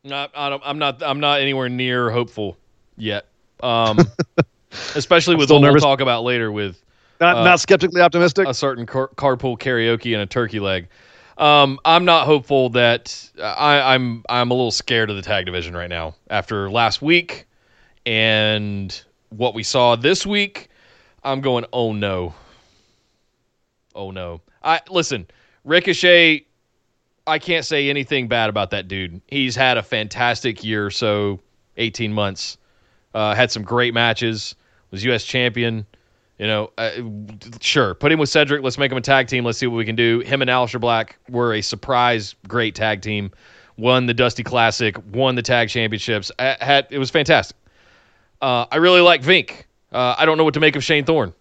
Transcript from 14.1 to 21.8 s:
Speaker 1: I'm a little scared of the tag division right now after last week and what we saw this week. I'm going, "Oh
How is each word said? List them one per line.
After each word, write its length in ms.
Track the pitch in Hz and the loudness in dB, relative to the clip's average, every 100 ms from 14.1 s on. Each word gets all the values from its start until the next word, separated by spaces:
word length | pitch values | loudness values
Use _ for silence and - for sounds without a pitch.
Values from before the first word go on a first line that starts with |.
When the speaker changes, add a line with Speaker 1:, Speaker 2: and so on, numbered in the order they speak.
| 117 - | -6 -4
Speaker 1:
I'm 200 | 123 123 | -2 0
a 20 | 127 | 0
little 160 | 120 | 0
scared 380 | - - 117 107 | -4 -2 -2 -2
of 40 | 101 | -6
the 60 | |
tag 240 | - 101 90 | -4 -4 -2
division 300 | 90 82 87 | -6 -8 -10
right 140 | 87 | -8
now 260 | 85 80 - _ | -8 -10 -12 _
after 400 | 104 - 104 98 | -6 -4 -6 -2
last 320 | 110 113 - | 0 0 0
week 440 | 143 175 170 - _ _ _ _ _ _ 120 | 0 0 0 -16 _ _ _ _ _ _ -4
and 960 | 110 110 107 107 107 104 101 95 - _ _ _ | 0 2 2 0 -2 -4 -8 -10 -12 _ _ _
what 240 | 110 123 | -4 -4
we 100 | 107 | -2
saw 320 | 117 131 123 117 | -4 2 4 4
this 300 | 139 185 190 | 2 0 -2
week. 440 | 208 202 - - _ _ _ _ _ | -2 -2 -8 -20 _ _ _ _ _
I'm 160 | 139 135 | -6 -2
going, 260 | 135 120 113 | 0 0 -2
"Oh 220 | 123 | -2